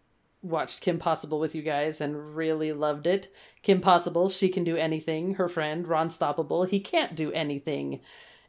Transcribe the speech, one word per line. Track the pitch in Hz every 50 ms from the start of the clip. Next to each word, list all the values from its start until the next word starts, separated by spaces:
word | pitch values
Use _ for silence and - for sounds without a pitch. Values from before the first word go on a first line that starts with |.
| _ _ _ _ _ _ _ _
watched | - 180 160 156 143 - - -
Kim | - 202 165 165
Possible | - 175 160 - - 151 151 151
with | 156 151 156
you | 160
guys | 147 156 147 143 147 156 156 156
and | 156 147 147 147 147 151 151
really | 156 160 160 160 156 156 156 151
loved | 147 151 151 147 147 147 170
it. | 185 190 185 - - - - - - _ -
Kim | - 196 180
Possible, | - 202 180 175 175 170 160 170 180 190
she | 190 - 202 185
can | 185 180 175
do | 165 165 170
anything. | 160 160 160 156 160 - 160 156 165 185 196
Her | 190 185 175
friend, | 180 170 156 151 151 165 175 170
Ron | 170 156 160 165
Stoppable, | 165 - 170 147 147 - 160 151 160 165 185 185
he | 196 196
can't | 196 - - 339 302 - -
do | - 160 147
anything. | - 165 160 147 147 143 - - 147 143 139 139 139 135 - - - - - - - - _